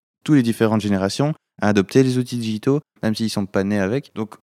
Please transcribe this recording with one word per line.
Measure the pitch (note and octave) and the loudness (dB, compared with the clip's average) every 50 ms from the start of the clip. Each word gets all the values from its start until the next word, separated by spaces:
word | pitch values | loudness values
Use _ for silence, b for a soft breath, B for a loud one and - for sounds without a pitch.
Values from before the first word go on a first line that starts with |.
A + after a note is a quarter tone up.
| _ _ _ _ - | _ _ _ _ -2
toutes | - D#3 | 2 2
les | C#3 A#2+ | 4 4
différentes | A#2 A2 - A2+ G#2+ A2 G#2+ | 2 0 2 2 2 2 2
générations | G2 G#2 G2+ F#2+ F#2+ G2 - - C#3 D3+ D#3 - _ _ _ - | 0 0 0 0 0 0 0 0 -2 -2 -2 -6 _ _ _ -4
à | G2 G#2 | 0 2
adopter | G#2 G2+ F#2+ - - C3 C3+ | 2 2 2 2 4 4 4
les | C3 B2 B2+ | 4 2 -2
outils | B2 A#2+ A#2+ A#2+ | -4 -4 -6 -6
digitaux, | A2+ A2 A2 G#2+ - C3+ C#3 D3+ - _ _ - | -4 -4 -4 -4 -2 0 -2 -2 -2 _ _ -6
même | - A2 G#2+ | -4 -4 -2
s'ils | - A2+ G#2+ | -2 -4 -4
ne | |
sont | - A2 G2 | -4 -4 -6
pas | - - G2+ F#2+ | -4 -2 -2 -2
nés | G2 G#2 G2+ | 0 0 0
avec ? | F#2+ F#2+ A2+ C#3+ C#3+ - - | 0 0 -2 -4 -6 -8 -10
Donc, | - A2 G#2 - - _ | -10 -10 -10 -10 -20 _